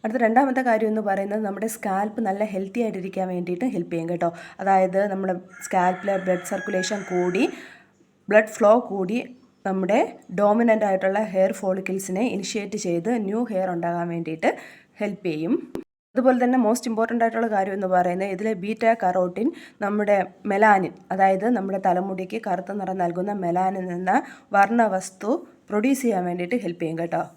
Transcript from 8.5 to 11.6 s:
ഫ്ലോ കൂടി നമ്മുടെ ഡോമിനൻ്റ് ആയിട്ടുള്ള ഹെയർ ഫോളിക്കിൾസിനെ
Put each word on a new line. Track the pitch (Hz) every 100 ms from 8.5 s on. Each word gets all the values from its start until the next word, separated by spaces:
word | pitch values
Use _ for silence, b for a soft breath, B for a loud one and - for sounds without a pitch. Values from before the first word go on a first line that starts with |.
| -
ഫ്ലോ | 208 233 240
കൂടി | 196 185 233 - - _ _ 196
നമ്മുടെ | 190 185 220 440 - - 185
ഡോമിനൻ്റ് | 208 214 233 214 208
ആയിട്ടുള്ള | 190 190 202 214
ഹെയർ | 190 190
ഫോളിക്കിൾസിനെ | 214